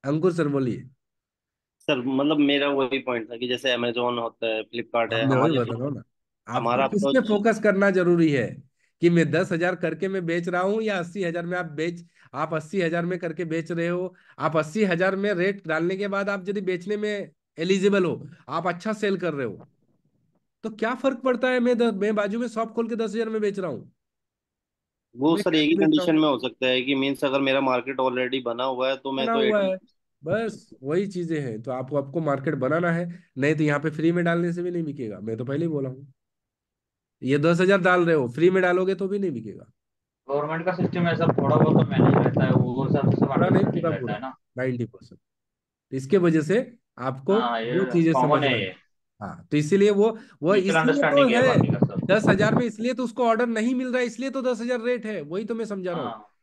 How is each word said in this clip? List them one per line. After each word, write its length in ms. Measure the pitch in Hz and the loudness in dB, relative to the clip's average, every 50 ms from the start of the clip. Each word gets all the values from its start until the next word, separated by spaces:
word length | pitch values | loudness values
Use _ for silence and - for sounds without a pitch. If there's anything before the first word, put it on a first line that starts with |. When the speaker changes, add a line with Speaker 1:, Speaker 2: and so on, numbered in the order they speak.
| - | -2
Speaker 1:
अंकुर 300 | 139 147 160 160 185 170 | -2 -2 2 0 0 2
सर, 140 | 170 156 | 2 -2
बोलिए। 340 | 143 143 139 135 123 101 - - - _ _ _ _ _ _ _ _ _ _ _ _ _ _ _ _ _ _ | 0 0 0 0 -2 -4 -6 -10 -18 _ _ _ _ _ _ _ _ _ _ _ _ _ _ _ _ _ _
Speaker 2:
सर, 180 | _ - 151 | _ -2 -2
मतलब, 400 | 127 120 131 135 131 143 151 156 | -2 0 -2 0 0 2 2 2
मेरा 300 | 147 147 139 143 143 139 143 | 2 4 2 2 2 2 0
वही 300 | 143 135 131 123 135 135 | 2 0 0 0 -2 -4
पॉइंट 320 | 123 127 123 117 110 107 | -2 -2 -4 -4 -4 -8
था 60 | 120 | -8
कि 100 | 117 123 | -8 -4
जैसे 280 | 120 127 120 - 135 123 | -4 -4 -2 0 0 0
Amazon 440 | 117 120 120 113 120 120 120 120 120 | 0 0 -2 -2 0 -2 -2 -2 -2
होता 280 | 117 113 - _ 117 | -4 -6 -6 _ -4
है, 140 | 113 110 110 110 | -2 -2 -4 -6
Flipkart 500 | _ - 117 110 - - 117 117 110 113 | _ -8 -10 -8 -2 0 0 0 0 0
है, 140 | 113 113 | 0 0
Speaker 1:
मैं 80 | 135 131 | 2 2
वही 200 | 127 139 165 160 | 2 2 2 2
Speaker 2:
हमारे 40 | 127 | 0
Speaker 1:
बता 180 | 117 113 117 | -2 -2 -4
रहा 80 | 117 127 | -6 -6
हूँ 100 | 147 143 | -6 -6
ना, 40 | 104 | -8
आपको 600 | - _ _ _ _ _ _ _ _ - 117 127 | -12 _ _ _ _ _ _ _ _ -8 -6 -4
Speaker 2:
हमारा 280 | 120 117 123 127 135 | 0 0 0 2 0
Speaker 1:
किस 140 | 135 - 202 | 0 0 0
पे 80 | 202 - | 0 2
Speaker 2:
अप्रोच 180 | - 262 - | 2 2 2
Speaker 1:
फोकस 320 | 208 208 202 208 226 214 214 214 | 2 0 2 2 0 0 2 2
करना 260 | 208 196 190 202 202 | 2 2 4 2 2
जरूरी 420 | 185 185 180 175 175 170 165 156 | 4 4 4 4 4 4 4 4
है 160 | 143 131 110 92 - - - _ _ _ _ _ _ _ | 2 0 0 -2 -6 -12 -18 _ _ _ _ _ _ _
कि 80 | 170 175 | 2 4
मैं 200 | 175 170 160 143 | 4 4 4 4
दस 200 | 139 165 190 - | 2 0 0 0
हजार 240 | 180 160 175 180 185 | -2 0 0 -2 -2
करके 320 | 170 175 160 160 165 196 | -2 -4 -4 -4 -4 -4
मैं 180 | 190 190 190 175 | -4 -4 -4 -4
बेच 220 | 165 165 175 175 180 | -2 -4 -2 -2 -2
रहा 120 | 175 175 | -2 0
हूँ 200 | 185 196 208 220 | 0 0 0 -2
या 160 | 220 214 202 185 | -2 -2 -2 -4
अस्सी 240 | 170 175 175 208 185 | -4 -6 -6 -4 -4
हजार 220 | 170 165 175 170 | -4 -4 -4 -4
में 120 | 175 180 | -4 -4
आप 80 | 180 175 160 | -4 -6 -6
बेच, 340 | 147 147 156 156 175 175 170 _ _ _ _ - - | -6 -4 -4 -4 -4 -8 -16 _ _ _ _ -12 -6
आप 200 | 135 156 160 165 | -6 -4 -4 -4
अस्सी 280 | 156 151 156 - 196 | -6 -6 -4 -2 -2
हजार 240 | 175 165 165 170 170 | 0 0 0 -2 -2
में 120 | 175 180 170 | -2 -4 -4
करके 260 | 180 170 160 170 180 | -4 -8 -6 -6 -6
बेच 260 | 165 160 165 156 156 | -4 -4 -6 -4 -4
रहे 160 | 175 170 170 | -4 -2 -2
हो, 260 | 170 175 180 185 180 180 _ _ _ - - | -2 -2 -4 -4 -8 -10 _ _ _ -12 -4
आप 180 | 135 156 151 | -4 0 0
अस्सी 260 | 160 151 156 156 214 214 | 0 -2 0 0 0 2
हजार 320 | 190 175 170 185 190 190 | 2 2 2 2 0 0
में 180 | 196 196 208 202 | 0 -2 -2 0
रेट 340 | 170 180 196 202 202 _ | 0 0 -2 -2 -4 _
डालने 300 | 160 160 160 165 175 190 | -4 -2 -2 0 -2 -2
के 100 | 190 202 | -4 -4
बाद 220 | 202 196 196 202 208 | -4 -4 -4 -2 -4
आप 200 | 202 196 180 190 | -4 -6 -6 -6
यदि 120 | 196 214 | -6 -4
बेचने 360 | 190 180 185 175 175 196 208 | -2 -4 -4 -4 -4 -6 -6
में 340 | 208 208 208 208 202 180 - _ _ _ _ _ | -4 -4 -4 -4 -6 -8 -12 _ _ _ _ _
एलिजिबल 480 | - 165 180 196 190 185 202 196 196 180 | -6 0 0 2 4 4 4 4 4 2
हो, 220 | 165 123 - - - - _ _ - | 2 -2 -4 -8 -16 -20 _ _ -6
आप 180 | 139 165 165 | -6 -4 -2
अच्छा 260 | 180 170 175 - 220 214 | -2 -4 -4 -4 -6 -4
सेल 240 | 202 214 202 202 | -2 -2 -2 -2
कर 160 | 175 170 170 151 | 0 -2 -4 -4
रहे 120 | 139 131 | -4 -6
हो, 220 | 110 95 - - _ _ _ _ _ _ _ _ _ _ _ _ _ _ _ _ _ _ _ - | -6 -6 -10 -18 _ _ _ _ _ _ _ _ _ _ _ _ _ _ _ _ _ _ _ -12
तो 60 | 226 | -12
क्या 240 | 220 208 214 220 254 | -6 -4 -4 -4 -2
फर्क 260 | - - 269 269 - | 0 -2 -2 -2 0
पड़ता 280 | - 262 247 226 240 254 | 0 0 0 2 2 0
है 100 | 254 254 | 2 2
मैं 180 | 233 247 247 | 2 2 2
द-, 160 | 220 240 233 202 | 4 2 2 2
मैं 200 | 190 196 208 214 | 0 0 0 0
बाजू 240 | 208 202 202 202 233 | 0 0 0 -2 -4
में 80 | 247 | -4
शॉप 240 | 233 - 220 226 226 | -4 -4 -4 -6 -4
खोल 180 | 220 233 233 214 | -2 -4 -4 -2
के 60 | 233 | -2
दस 160 | 214 226 214 | -4 -4 -4
हजार 180 | 190 226 226 220 | -2 -4 -4 -2
में 120 | 220 220 | -2 -2
बेच 180 | 208 202 202 196 | -2 -2 -2 -2
रहा 120 | 185 165 | -6 -6
हूँ? 200 | 127 - - - _ _ _ _ _ _ _ _ _ _ _ _ _ _ _ _ _ _ _ _ _ _ _ _ _ | -6 -8 -12 -18 _ _ _ _ _ _ _ _ _ _ _ _ _ _ _ _ _ _ _ _ _ _ _ _ _
Speaker 2:
वो 200 | 120 139 160 170 | 0 2 2 2
Speaker 1:
मैं 80 | 196 202 | 2 2
Speaker 2:
सर 80 | 185 | 2
Speaker 1:
क्या 100 | 160 156 | 2 4
Speaker 2:
एक 80 | 151 147 | 4 4
ही 60 | 165 | 2
Speaker 1:
बेच 40 | 190 | 4
रहा 60 | 165 | 4
हूँ? 120 | 156 156 | 4 4
Speaker 2:
कंडीशन 220 | 151 - 170 156 156 | 2 2 2 2 4
में 80 | 156 151 | 4 2
हो 80 | 135 113 | 2 0
सकता 280 | 117 127 - _ 131 | -2 -8 -6 _ 0
है 140 | 127 127 127 | 0 0 0
कि 140 | 123 135 139 | 0 0 -2
मीन्स 280 | 135 135 139 139 139 151 | 0 0 -2 -2 -2 -2
अगर 160 | 139 131 139 | 0 0 0
मेरा 200 | 139 135 131 139 | 2 2 2 2
मार्केट 360 | 135 131 127 123 123 135 135 | 2 2 0 0 -2 -2 -2
already 440 | 131 131 131 123 127 127 123 131 131 123 | 0 0 0 0 0 -2 -2 -4 -4 -4
बना 180 | 120 117 120 127 | -4 -4 -4 -4
हुआ 260 | 131 127 123 131 131 | -4 -2 -2 -2 -2
है 80 | 135 | -2
तो 140 | 135 _ 135 | -4 _ -6
मैं 140 | 135 135 - | -4 -2 -2
Speaker 1:
बना 100 | 226 226 | -2 0
Speaker 2:
तो 120 | 226 220 | 0 2
Speaker 1:
हुआ 120 | 214 214 208 | 2 2 2
Speaker 2:
एटी 120 | 196 190 | 0 0
Speaker 1:
है, 60 | 190 190 _ _ _ _ _ _ _ _ 139 | -2 -6 _ _ _ _ _ _ _ _ -6
बस 460 | 156 185 220 233 214 - - - _ - _ 131 | -4 -4 -2 -4 -6 -8 -12 -20 _ -20 _ -6
वही 240 | 135 156 180 202 | -2 -2 -2 -2
चीजें 320 | 196 196 180 175 160 165 151 | -2 -4 -6 -4 -4 -4 -4
हैं। 200 | 139 123 110 107 | -4 -6 -8 -8
तो 100 | 113 135 | -8 -8
आपको, 260 | 123 127 131 131 147 | -8 -8 -6 -4 -4
आपको 240 | 143 139 139 139 170 | -4 -4 -2 -6 -4
मार्केट 340 | 160 147 139 135 135 165 151 | -2 -2 -2 -2 -2 -4 -2
बनाना 360 | 127 123 131 151 170 175 170 | -2 0 0 0 2 2 0
है, 160 | 165 170 175 170 175 - _ _ _ | 0 0 -4 -6 -8 -14 _ _ _
नहीं 180 | 131 135 147 156 | 0 0 0 2
तो 80 | 151 156 | 2 2
यहाँ 160 | 151 143 147 | 2 2 2
पे 100 | 147 160 | 0 -2
फ्री 220 | 151 147 151 165 | -4 0 0 2
में 120 | 170 175 170 | 2 2 2
डालने 260 | 170 170 170 175 175 175 | 2 0 0 0 -2 -2
से 100 | 175 175 | -4 -6
भी 80 | 180 | -4
नहीं 120 | 175 175 165 | -4 -4 -4
बिकेगा। 360 | 143 135 143 127 110 98 92 | -4 -6 -6 -8 -8 -8 -8
मैं 180 | 101 110 113 | -6 -8 -6
तो 80 | 113 127 | -6 -4
पहले 200 | 123 139 156 170 | -4 -4 -2 -2
ही 60 | 170 | -2
बोला 180 | 156 143 131 131 | -2 -4 -4 -6
हूँ, 240 | 131 131 143 - _ _ _ _ _ _ _ _ _ _ _ _ _ _ _ _ _ _ _ _ _ _ | -8 -12 -18 -20 _ _ _ _ _ _ _ _ _ _ _ _ _ _ _ _ _ _ _ _ _ _
ये 160 | - 127 139 | -2 0 0
दस 240 | 147 143 165 175 170 | 2 4 2 4 4
हजार 200 | 185 185 202 196 | 4 4 4 4
डाल 240 | 175 185 180 180 170 | 6 4 4 4 4
रहे 100 | 170 165 | 4 2
हो, 120 | 151 127 120 | 2 0 -2
फ्री 200 | 120 143 165 185 | 0 2 4 4
में 120 | 185 190 185 | 4 4 2
डालोगे 320 | 180 180 185 185 185 196 | 2 2 2 0 -2 -2
तो 120 | - 202 | -2 -4
भी 120 | 185 196 202 | -4 -2 -2
नहीं 120 | 196 180 | -2 -4
बिकेगा। 340 | 139 113 107 104 92 - - _ _ _ _ _ _ _ _ _ _ _ _ | -4 -6 -10 -12 -14 -16 -20 _ _ _ _ _ _ _ _ _ _ _ _
Speaker 3:
गवर्नमेंट 380 | - 139 147 151 156 160 165 170 | -4 -4 -2 -2 -2 -6 -4 -2
का 60 | 185 | -4
सिस्टम 360 | 175 180 180 165 170 175 175 | -2 -2 -2 -2 0 0 0
है 80 | 170 160 | 0 0
सर, 160 | 156 165 160 - | 2 0 2 2
थोड़ा 220 | - - - 156 | 2 2 4 4
बहुत 280 | 156 156 156 147 - 156 | 6 6 6 6 4 4
तो 60 | - | 4
मैनेज 340 | - - - - - - 135 | 4 4 6 6 6 6 4
रहता 200 | - - - 131 | 2 2 2 2
है, 60 | 127 | 4
वो 320 | 127 127 127 123 120 131 139 | 4 2 2 2 0 -2 0
हिसाब 260 | - - 147 135 - | 0 0 2 2 2
से 60 | - | 2
सब 80 | - - | 2 2
Speaker 1:
पूरा 120 | - 139 | 2 2
नहीं, 260 | 160 175 185 185 185 196 | 2 4 4 4 4 4
Speaker 3:
अंडरस्टैंडिंग 180 | - - 175 | 2 0 -2
Speaker 1:
पूरा, 80 | 165 165 | -2 -2
Speaker 3:
रहता 120 | 151 - | -2 -2
Speaker 1:
पूरा, 120 | 127 113 101 | -4 -6 -6
Speaker 3:
है 80 | - | -6
ना। 140 | 131 131 135 _ _ _ _ | -8 -12 -12 _ _ _ _
Speaker 1:
नाइंटी 280 | 127 127 131 123 120 117 | -4 -4 -4 -2 -4 -6
परसेंट। 340 | 113 - - - - - _ _ _ _ _ _ _ _ _ _ _ _ _ _ _ | -8 -8 -20 -20 -20 -20 _ _ _ _ _ _ _ _ _ _ _ _ _ _ _
इसके 260 | 135 131 135 135 202 | -10 -8 -2 2 2
वजह 240 | 190 175 170 160 160 | 4 4 6 4 4
से 180 | 147 160 185 233 269 - - _ _ _ _ | 2 2 0 0 0 -2 -12 _ _ _ _
आपको 420 | - 123 131 127 135 135 160 190 220 | -6 -6 -6 -6 -4 -2 0 0 2
Speaker 3:
हाँ, 220 | 240 240 233 226 | 2 0 -2 -2
ये 180 | 113 117 139 180 | -2 -2 0 0
Speaker 1:
वो 60 | 190 - | 0 2
चीजें 220 | - 170 165 160 160 | 2 2 4 4 4
Speaker 3:
कॉमन 140 | 160 156 147 | 4 4 4
Speaker 1:
समझना 180 | 147 - 143 | 2 2 2
Speaker 3:
है 60 | 135 123 | 2 0
Speaker 1:
है। 100 | 110 98 | 0 -2
Speaker 3:
ये। 100 | 92 - - _ _ _ _ _ _ _ _ | -6 -8 -14 _ _ _ _ _ _ _ _
Speaker 1:
हाँ, 260 | 107 92 - - - _ | -14 -14 -14 -14 -8 _
तो 60 | - | -2
इसीलिए 340 | 151 147 151 196 196 202 208 | -2 2 2 4 4 4 4
वो, 180 | 202 196 208 226 226 220 - - - _ | 6 4 4 2 2 -4 -14 -20 -14 _
वो 120 | 143 165 202 | 0 2 2
Speaker 3:
म्यूचुअल 40 | |
Speaker 1:
इसलिए 160 | 202 185 196 - | 4 2 2 2
तो 60 | 160 | 2
Speaker 3:
अंडरस्टैंडिंग 500 | 160 - - 285 - 294 285 285 277 247 | 4 4 2 4 2 4 4 6 4 6
है 120 | 226 240 | 4 4
Speaker 1:
है 160 | 262 262 240 | 4 4 4
Speaker 3:
बाकी 140 | - - - - | 4 2 2 2
का 60 | - | 0
सब। 260 | - - - - - | 0 0 0 -6 0
Speaker 1:
दस 220 | - 190 220 208 | 2 2 4 4
हजार 280 | 214 202 196 208 214 220 | 2 4 4 2 2 2
में, 100 | - 247 | 0 0
इसलिए 280 | 226 - - 220 247 254 | -2 -4 -4 -4 -4 -2
तो 100 | - 254 | -2 -4
उसको 220 | 240 233 247 247 | -6 -2 0 2
ऑर्डर 220 | 233 226 220 247 | 2 2 2 0
नहीं 260 | 240 226 220 214 247 262 | -2 0 0 0 0 0
मिल 160 | 247 262 254 | -2 -4 -2
रहा 80 | 233 254 | -2 -2
है, 60 | 247 | -2
इसलिए 240 | 240 233 233 254 269 | -2 -4 -6 -8 -6
तो 120 | 269 269 | -6 -4
दस 200 | 240 254 247 202 | -2 -2 -4 -4
हजार 200 | 233 240 254 240 | -4 -4 -4 -4
रेट 240 | 220 240 247 233 220 | -2 -4 -4 -4 -4
है। 160 | 214 214 180 | -8 -8 -8
वही 240 | 147 143 165 196 233 | -8 -6 -6 -6 -6
तो 100 | 208 233 | -6 -6
मैं 100 | 226 226 | -6 -6
समझा 260 | 202 202 190 180 185 | -6 -6 -6 -6 -6
रहा 100 | 175 165 | -6 -6
हूँ 80 | 135 120 | -6 -8
Speaker 3:
हाँ। 240 | 113 - - _ _ _ | -10 -12 -16 _ _ _